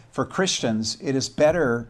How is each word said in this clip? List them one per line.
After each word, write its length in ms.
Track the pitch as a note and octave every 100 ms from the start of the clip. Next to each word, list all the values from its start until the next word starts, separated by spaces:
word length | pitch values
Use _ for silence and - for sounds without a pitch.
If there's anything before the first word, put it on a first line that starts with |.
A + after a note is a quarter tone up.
| -
for 140 | - B2+
Christians, 720 | - F#3 - B2+ A2 A2 -
it 140 | D#3+ C3
is 140 | -
better 580 | - D3+ E3+ C3+ A#2